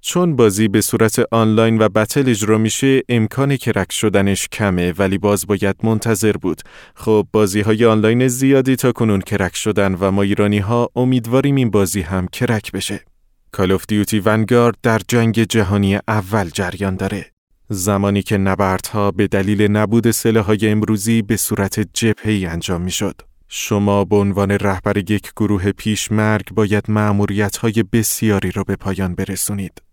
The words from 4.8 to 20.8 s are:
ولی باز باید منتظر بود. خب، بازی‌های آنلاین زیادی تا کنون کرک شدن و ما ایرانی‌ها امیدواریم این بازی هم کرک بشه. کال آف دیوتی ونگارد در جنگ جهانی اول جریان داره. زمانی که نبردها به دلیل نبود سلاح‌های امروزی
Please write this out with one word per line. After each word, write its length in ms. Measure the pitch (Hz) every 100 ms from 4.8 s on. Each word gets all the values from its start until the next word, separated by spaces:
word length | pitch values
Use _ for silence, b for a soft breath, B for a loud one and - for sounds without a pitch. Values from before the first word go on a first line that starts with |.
| 87
ولی 260 | 82 98 95
باز 280 | 101 101 92
باید 300 | 101 101 98
منتظر 500 | 113 110 117 107 110
بود. 300 | 98 92 80 - B B
خب، 320 | - - 107 90
بازی‌های 520 | 110 104 101 104 110
آنلاین 440 | 117 110 107 120 127
زیادی 480 | 123 135 135 131 131
تا 160 | 131
کنون 280 | 117 113 98
کرک 360 | 90 101 92 -
شدن 380 | - 104 98
و 160 | 92 98
ما 120 | 98
ایرانی‌ها 680 | 98 101 104 104 98 120 120 -
امیدواریم 580 | 127 127 113 127 139
این 160 | 139 123
بازی 300 | 101 95 101
هم 280 | 85 92 90
کرک 400 | - 123 110 -
بشه. 280 | 95 - 101 - _ _ _ _
کال 200 | - 92
آف 120 | 95 -
دیوتی 320 | 104 101 107
ونگارد 520 | 98 110 107 120 120 110
در 180 | 120 110 95
جنگ 340 | 120 113 107
جهانی 560 | 113 113 95 101 98 101 -
اول 400 | 107 92 107 87
جریان 480 | 78 90 92 98 92
داره. 300 | 95 101 - _ _ _ _
زمانی 520 | 98 92 101 101 101
که 140 | 95 104
نبردها 760 | 98 95 95 92 - 104 101
به 160 | 92 101
دلیل 360 | 101 98 104
نبود 480 | 104 104 107 117 113
سلاح‌های 580 | 110 117 110 101 107 107
امروزی 540 | 107